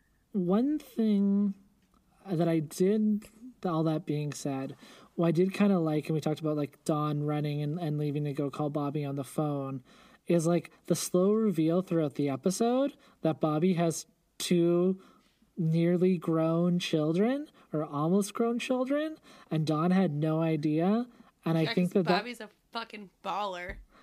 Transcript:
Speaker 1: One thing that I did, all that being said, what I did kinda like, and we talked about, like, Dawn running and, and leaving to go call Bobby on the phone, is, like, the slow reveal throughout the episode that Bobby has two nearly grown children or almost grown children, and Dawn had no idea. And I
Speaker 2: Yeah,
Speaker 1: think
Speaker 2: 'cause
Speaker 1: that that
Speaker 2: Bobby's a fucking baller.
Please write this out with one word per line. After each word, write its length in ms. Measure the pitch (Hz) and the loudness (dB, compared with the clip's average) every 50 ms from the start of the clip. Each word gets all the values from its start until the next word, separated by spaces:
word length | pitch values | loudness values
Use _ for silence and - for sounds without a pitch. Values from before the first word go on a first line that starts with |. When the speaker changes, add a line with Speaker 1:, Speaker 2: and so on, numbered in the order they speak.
| _ _ _ _ _ _ | _ _ _ _ _ _
Speaker 1:
One 480 | - 208 180 170 185 214 247 285 302 294 | -4 -2 0 2 2 2 2 0 -2 -4
thing 760 | - - - - 226 220 208 196 202 202 196 202 202 202 196 - _ _ _ _ _ _ _ _ _ _ _ _ _ 196 | -6 -8 -6 -2 0 2 2 2 2 2 2 2 0 0 -2 -6 _ _ _ _ _ _ _ _ _ _ _ _ _ -4
that 180 | 190 156 170 165 | -2 0 0 2
I 120 | 165 165 | 0 0
did, 640 | 156 151 - - 185 185 208 220 214 214 214 208 - - - - 240 254 - _ - | -2 -4 -2 0 2 2 2 2 2 0 0 -2 -4 -10 -18 -20 -20 -20 -18 _ -6
all 180 | 185 165 156 160 | -4 -2 0 0
that 220 | 160 156 156 - | 0 0 -2 -2
being 280 | - 151 147 147 147 135 | -4 -4 -4 -4 -4 -8
said, 420 | - - 147 139 135 135 139 139 - - - - - - - _ | -6 -6 -6 -4 -4 -6 -8 -10 -14 -18 -20 -20 -20 -20 -12 _
what 120 | - 170 165 | 0 2 2
I 40 | |
did 220 | 165 156 185 190 190 | 4 2 2 0 2
kinda 260 | - 202 202 196 180 | 2 2 4 4 4
like, 280 | 165 160 151 151 147 - | 2 2 0 -2 -2 -2
and 60 | 160 | -2
we 60 | 156 | -2
talked 180 | 143 160 151 - | 0 -2 -4 -2
about, 160 | 160 151 151 151 | -2 -2 -2 -2
like, 260 | 147 139 - _ _ | -2 -4 -6 _ _
Dawn 380 | - 160 151 151 151 151 147 147 | -2 0 0 0 -2 -2 -2 -2
running 380 | 147 151 147 147 147 147 147 | -2 -2 -2 -2 -2 -2 -2
and, 180 | 147 147 147 175 | -4 -4 -4 -4
and 180 | 170 151 151 147 | -4 -4 -2 -2
leaving 260 | 151 147 139 151 147 | -2 -2 -2 -2 -4
to 80 | 147 139 | -4 -4
go 160 | 131 147 139 | -4 -4 -4
call 200 | 131 - 151 147 | -4 -4 -4 -4
Bobby 360 | 147 151 143 143 139 151 147 | -2 -2 -4 -2 -2 -4 -4
on 100 | 139 139 | -4 -6
the 80 | 143 135 | -6 -8
phone, 580 | - - - 156 151 143 143 135 135 135 135 - - - - - - - _ _ - | -6 -4 -2 -2 -2 -2 -4 -4 -6 -8 -10 -10 -14 -20 -20 -20 -20 -20 _ _ 0
is, 180 | 175 170 156 | 0 2 2
like, 240 | 165 175 170 - - - _ _ - | 2 0 0 -2 -4 -12 _ _ -2
the 80 | 175 | -2
slow 360 | 160 - - - 180 185 196 | -2 -2 0 2 2 4 4
reveal 500 | 208 220 220 214 180 156 156 160 165 180 | 4 2 2 2 2 2 2 2 2 2
throughout 340 | 180 - 175 165 160 147 135 | 0 0 0 0 0 0 -2
the 140 | - 143 143 | -2 -2 -2
episode 640 | 135 131 - 196 185 - 226 233 247 254 269 285 277 - _ - _ _ | -2 -2 -2 -2 0 0 0 0 2 2 0 -2 -4 -8 _ -20 _ _
that 180 | - 160 156 - | -2 -2 0 0
Bobby 340 | - 156 151 156 160 190 190 | 0 0 0 2 2 2 2
has 300 | 160 175 165 156 - - - _ _ _ _ _ - | 2 0 0 0 -2 -8 -12 _ _ _ _ _ -10
two 640 | - - 180 175 170 170 175 175 175 185 190 185 - - _ _ _ _ _ _ _ _ _ - | -2 0 2 4 4 4 4 4 2 2 0 -2 -6 -14 _ _ _ _ _ _ _ _ _ -2
nearly 600 | 170 160 160 165 170 170 180 175 180 185 190 170 | -2 0 2 2 4 2 4 4 4 2 2 2
grown 600 | - - 160 160 160 160 165 165 175 180 175 180 | 0 0 0 2 2 2 2 2 2 2 2 0
children 680 | 180 - - 156 151 151 165 175 208 233 262 285 294 311 _ - - _ - | 0 0 0 0 2 2 2 2 2 2 0 -2 -6 -10 _ -20 -14 _ -6
or 100 | 156 151 | -6 -6
almost 500 | 151 147 143 151 165 180 202 202 202 - | -4 -4 -2 0 2 2 2 0 0 -2
grown 260 | - 233 233 240 240 | -2 -2 0 0 -2
children, 560 | 220 - 254 247 262 254 277 294 302 311 311 - _ - - - - - | -2 -2 -2 -2 0 -2 -2 -2 -2 -4 -8 -12 _ -20 -20 -20 -10 -6
and 160 | - 156 156 | -4 -2 0
Dawn 260 | 147 156 151 160 180 | 0 0 0 2 2
had 220 | 180 190 190 170 147 | 2 2 2 2 0
no 280 | 147 151 156 156 160 | 0 0 0 0 0
idea. 640 | 165 160 160 156 143 156 151 156 165 185 208 226 247 247 - - - - _ _ _ | 0 0 0 0 0 0 0 2 2 2 2 0 -2 -4 -10 -18 -20 -20 _ _ _
And 120 | 170 160 165 | -2 0 2
I 40 | 160 | 2
Speaker 2:
Yeah, 100 | 151 233 | 2 2
Speaker 1:
think 160 | 190 180 175 - | 2 0 2 2
Speaker 2:
'cause 100 | 208 180 | 2 2
Speaker 1:
that 60 | 175 | 4
that 100 | 180 196 | 2 2
Speaker 2:
Bobby's 220 | 214 240 240 - | 0 -2 -8 -10
a 80 | 220 208 - _ _ _ - | -12 -16 -16 _ _ _ -10
fucking 360 | 240 226 226 - 208 208 180 - _ - | -10 -10 -8 -12 -16 -16 -18 -20 _ -8
baller. 540 | 196 175 190 208 202 185 175 175 185 202 - - - _ - | -6 -4 -4 -4 -4 -6 -8 -10 -10 -12 -14 -16 -20 _ -20